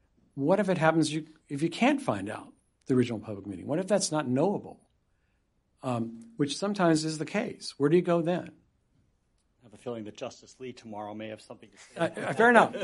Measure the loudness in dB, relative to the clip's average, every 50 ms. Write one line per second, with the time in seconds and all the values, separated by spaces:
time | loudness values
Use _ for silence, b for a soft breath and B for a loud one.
0 | _ _ _ _ _ _ _ -2 0 2 2 2 2 0 0 2 2 4 4 4
1 | 2 2 0 -4 -6 -8 -14 _ _ -10 -6 -4 -4 -4 0 2 2 2 2 2
2 | 0 -2 -2 -2 -4 -8 -10 -10 -12 -16 -20 _ _ _ _ _ _ 0 2 2
3 | 2 2 -2 -6 -8 -8 -10 -10 -10 -10 -12 -10 -8 -4 -4 -4 0 0 0 0
4 | 0 0 -2 -2 -2 0 2 2 2 2 0 -2 -6 -10 -18 -20 _ _ _ _
5 | _ _ _ _ _ _ _ _ _ _ _ _ _ _ _ _ -6 -4 -4 -4
6 | -4 -6 -8 -12 -18 -10 -4 -2 -2 -2 -2 -2 -4 -2 0 2 4 4 4 2
7 | 2 -2 -4 -6 -6 -4 -4 -4 -4 -4 -6 -12 -14 -14 -4 0 2 4 4 4
8 | 4 4 2 2 2 0 -2 -2 -4 -8 -14 _ _ _ _ _ _ _ _ _
9 | _ _ _ _ _ _ _ _ _ _ _ _ -20 -20 -20 -14 -12 -10 -10 -10
10 | -10 -12 -12 -12 -12 -12 -12 -14 -20 -20 -20 -16 -14 -14 -14 -14 -16 -14 -12 -10
11 | -10 -10 -10 -10 -10 -10 -12 -12 -14 -18 -20 -20 -20 -20 _ -20 -20 -14 -6 -4
12 | -4 -4 -4 -4 -6 -4 2 4 6 8 8 8 8 6 4 -2